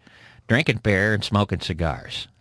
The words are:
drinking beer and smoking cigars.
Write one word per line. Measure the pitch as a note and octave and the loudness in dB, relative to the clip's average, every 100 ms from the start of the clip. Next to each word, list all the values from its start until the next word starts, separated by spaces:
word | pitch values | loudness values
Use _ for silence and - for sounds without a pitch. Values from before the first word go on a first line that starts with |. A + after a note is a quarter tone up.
| - - - - - | -16 -20 -20 -16 0
drinking | A#2 - A2 | 2 2 0
beer | A2 F#2+ G#2 | 2 4 2
and | G#2 | 0
smoking | - G#2 G2+ F2+ | 0 0 0 -2
cigars. | - E2 E2 C2 - - - _ | -4 -2 -2 -4 -10 -14 -14 _